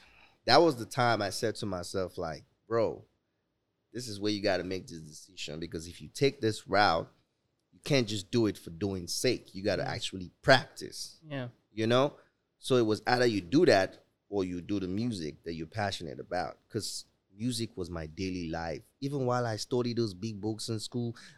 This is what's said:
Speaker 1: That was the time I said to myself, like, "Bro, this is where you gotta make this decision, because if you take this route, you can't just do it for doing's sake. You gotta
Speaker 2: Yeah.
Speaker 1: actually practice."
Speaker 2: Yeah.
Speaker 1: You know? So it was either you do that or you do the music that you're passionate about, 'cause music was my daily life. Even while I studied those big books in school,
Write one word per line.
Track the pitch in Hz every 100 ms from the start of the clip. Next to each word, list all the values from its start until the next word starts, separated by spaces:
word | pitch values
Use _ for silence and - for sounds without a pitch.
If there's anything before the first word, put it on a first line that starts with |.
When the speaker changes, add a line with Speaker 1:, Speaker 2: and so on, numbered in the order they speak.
| - _ _ _ -
Speaker 1:
That | 135
was | 170 127
the | 104
time | - 120 110
I | 101
said | - 113 104
to | 107
myself, | 90 87 98 90 -
like, | 85 80 _ _ _
"Bro, | 117 101 65 - _ _ _ _ _ _ _ _
this | 110 123
is | 101
where | 104
you | 104
gotta | 101 92
make | 87 95 -
this | 85
decision, | 78 76 - 92 - 76
because | 82 - 85
if | 85
you | 76
take | - 139 -
this | 110 107 -
route, | 98 104 82 - _ _ _ _ _ _
you | 92
can't | - 139 110
just | 104 92
do | 123 107
it | 92
for | -
doing's | 82 101 95 85
sake. | - 131 104 -
You | 92
gotta | 101 90
Speaker 2:
Yeah. | -
Speaker 1:
actually | 87 - 98 90 _
practice." | - 131 - - - - - - 156
Speaker 2:
Yeah. | 143 123 - _
Speaker 1:
You | 104 113
know? | 120 143 - _ _ _ _
So | - 127
it | 110
was | 107 -
either | 123 123
you | 104
do | 85 135 175
that | 104 95 - _ _ _
or | 101
you | 92 87
do | 85 104
the | 90
music | 95 120 104 76 73
that | 82
you're | 82 80
passionate | - 101 92 85 64
about, | - 90 80 - _
'cause | 113 - - - _ _ 98
music | 120 117 113 -
was | 85
my | 85 78
daily | 78 95 90 85
life. | 82 85 73 - _
Even | 135 143 123
while | 123
I | 120 107
studied | - 123 120 117
those | 113
big | 90 110 104
books | 104 107 -
in | 110
school, | - 123 120 113 -